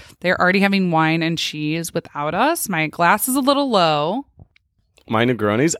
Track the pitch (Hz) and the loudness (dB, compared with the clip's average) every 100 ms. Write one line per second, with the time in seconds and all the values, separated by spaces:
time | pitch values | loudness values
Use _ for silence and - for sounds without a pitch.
0 | - - 175 185 180 190 196 196 185 160 | -14 -6 -2 2 2 2 2 2 2 2
1 | 160 160 165 165 - 156 151 160 165 170 | 2 0 -2 -4 -6 -6 -4 -4 -6 -8
2 | - 147 147 170 269 339 - 170 156 - | -8 -8 -4 0 0 -2 -4 -2 -2 0
3 | 170 208 - 262 262 277 277 214 165 151 | 2 2 0 -2 0 0 2 2 2 2
4 | 151 226 285 - - _ _ _ _ _ | 0 -4 -8 -16 -20 _ _ _ _ _
5 | - 113 120 117 104 107 160 - | -4 0 0 0 0 2 0 0